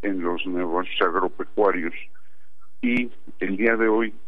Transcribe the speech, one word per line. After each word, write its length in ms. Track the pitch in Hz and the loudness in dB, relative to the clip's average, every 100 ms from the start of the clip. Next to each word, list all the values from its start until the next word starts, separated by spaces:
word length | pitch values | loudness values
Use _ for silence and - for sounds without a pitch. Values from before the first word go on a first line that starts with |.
en 180 | 101 95 | 0 0
los 240 | 85 85 92 | 0 -2 -2
negocios 540 | 90 87 85 87 - | -2 0 0 0 0
agropecuarios. 920 | 92 87 92 - 90 - 104 90 82 95 - - - - - - - - | 2 2 0 -2 -4 2 2 2 -2 -4 -6 -6 -6 -6 -6 -6 -4 -2
Y 280 | 247 247 247 - - - | 0 0 0 -4 -6 -4
el 180 | - 98 | -2 2
día 200 | 113 113 | 4 4
de 100 | 113 | 4
hoy 260 | 110 113 104 | 4 2 -2